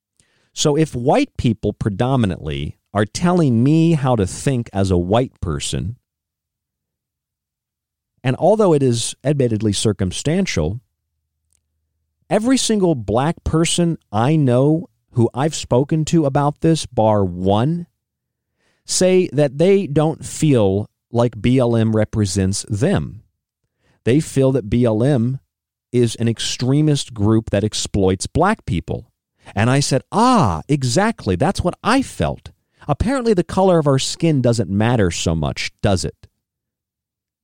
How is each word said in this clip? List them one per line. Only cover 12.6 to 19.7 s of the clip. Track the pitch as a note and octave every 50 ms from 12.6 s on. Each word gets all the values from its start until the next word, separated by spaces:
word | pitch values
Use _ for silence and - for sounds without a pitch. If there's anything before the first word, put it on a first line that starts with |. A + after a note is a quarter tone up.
| - - A3 G#3 F#3 F3 D#3+
black | B2 G#2 G2 G2+ A#2+ C#3 D#3+ E3+ - -
person | - - D#3+ E3+ - - - F3 E3+ D#3+ - _ -
I | - G#2 A#2 C3+ D#3+
know | D#3+ C#3+ B2+ A#2+ B2 C3+ D3 D#3 E3 - - _ _ _ _
who | - B2 A2+ - -
I've | A#2+ C#3 E3 -
spoken | - - - B2 A#2+ C#3+ - D#3+ D#3+ D#3
to | - - E3 D3+
about | C3+ C3+ C#3+ C#3+ D3 C#3+ _
this, | - E3 E3 D#3 -
bar | - - A2+ G#2+ A2 G#2+ G#2 G2
one, | F#2 F2 F2+ F#2 F#2+ G2 G#2 A#2+ D3+ E3+ F3 F3 _ _ _ _ _ _ _ _ _ _ _ _ _ _ _ _ _ _ _ _
say | - - - F#3 F#3 F#3 F#3 F#3 -
that | - C#3 D3 C#3 C#3 C#3+
they | E3 F#3+